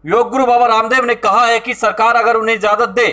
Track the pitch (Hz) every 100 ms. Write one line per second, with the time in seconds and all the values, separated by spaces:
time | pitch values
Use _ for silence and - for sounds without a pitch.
0 | 147 214 240 262 254 240 240 220 220 254
1 | 240 233 202 208 240 226 247 240 220 214
2 | 226 233 220 226 220 220 208 208 233 190
3 | 220